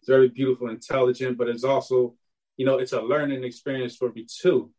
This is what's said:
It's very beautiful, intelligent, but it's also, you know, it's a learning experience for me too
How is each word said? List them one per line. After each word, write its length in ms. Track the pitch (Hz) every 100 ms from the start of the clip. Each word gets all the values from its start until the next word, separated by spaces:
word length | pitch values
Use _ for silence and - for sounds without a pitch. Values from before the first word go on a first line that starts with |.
It's 80 | -
very 200 | 131 127
beautiful, 400 | 120 135 127 123
intelligent, 680 | 113 - 131 127 123 131 123
but 120 | 120
it's 140 | 120
also, 500 | 131 135 - 127 123 - _ _ _ _
you 80 |
know, 140 | 131 131
it's 140 | 127
a 80 | 120
learning 420 | 113 147 143 135
experience 520 | 127 120 - 135 123 -
for 140 | 123
me 120 | 113 113
too 440 | - 180 156 -